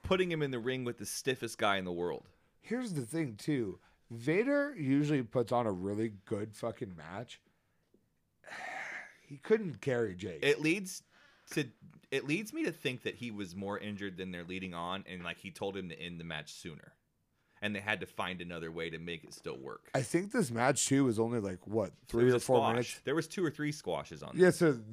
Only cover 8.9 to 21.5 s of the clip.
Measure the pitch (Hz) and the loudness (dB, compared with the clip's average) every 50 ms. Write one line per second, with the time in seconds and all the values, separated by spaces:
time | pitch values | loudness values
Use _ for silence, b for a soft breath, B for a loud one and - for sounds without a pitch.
8.9 | B B B B B B B B 143 139 - - 220 226 214 170 117 101 - 139 | B B B B B B B B -16 -6 0 2 2 2 2 0 -6 -6 -2 0
9.9 | 123 120 113 104 90 90 101 95 82 76 - 139 143 - 151 156 175 214 190 185 | 2 2 2 0 -2 -6 -8 -8 -4 2 4 4 4 4 4 2 2 2 -2 -8
10.9 | - - - b b b b b b b b b - 160 143 113 - _ - - | -10 -12 -14 b b b b b b b b b -2 -2 -2 -2 -4 _ -20 -20
11.9 | - - _ - 135 135 - 139 156 202 220 214 294 330 311 196 156 - - 139 | -20 -20 _ -4 -2 -2 0 0 0 0 -2 -4 -4 -2 -2 -2 -2 -2 -4 -4
12.9 | 127 113 - 107 - 110 120 120 104 101 101 85 85 98 98 98 104 98 - 107 | -4 -2 -4 -6 -4 -4 -6 -8 -6 -6 -6 -6 -6 -6 -4 -2 -2 -4 -4 -6
13.9 | 104 98 101 98 90 87 92 92 90 87 85 87 92 95 95 92 85 85 85 87 | -6 -4 -6 -6 -6 -6 -8 -6 -6 -8 -8 -6 -6 -6 -6 -6 -6 -4 -4 -4
14.9 | 92 98 98 - 92 90 87 85 82 - - 95 80 - 107 98 95 98 92 87 | -4 -6 -6 -8 -10 -8 -8 -8 -8 -8 -10 -12 -8 -4 -4 -4 -4 -4 -6 -8
15.9 | 80 - 82 87 87 82 82 82 78 76 76 - - - - 85 76 - - - | -8 -10 -10 -10 -10 -10 -8 -6 -6 -8 -8 -10 -14 -12 -12 -12 -12 -14 -18 -20
16.9 | _ _ _ _ _ _ _ _ _ _ _ _ _ - 104 104 104 98 98 107 | _ _ _ _ _ _ _ _ _ _ _ _ _ -6 -6 -4 -4 -4 -2 -2
17.9 | 107 90 90 - - - 98 90 92 87 87 87 87 82 82 82 82 85 82 85 | -2 -2 -4 -8 -6 -4 -4 -4 -4 -6 -8 -8 -8 -6 -6 -6 -4 -4 -4 -4
18.9 | 80 80 82 85 85 80 73 - - - - - 65 65 67 67 - - _ - | -6 -6 -8 -8 -8 -8 -10 -14 -16 -12 -10 -10 -8 -8 -10 -12 -12 -14 _ -4
19.9 | - 135 123 - - 170 196 202 - 247 175 117 117 113 120 139 135 - - - | -2 -2 -2 2 0 0 0 2 2 2 2 2 2 2 4 4 4 4 4 4
20.9 | 135 139 139 123 107 107 113 117 120 117 98 95 | 6 6 6 6 6 4 2 2 2 0 0 -2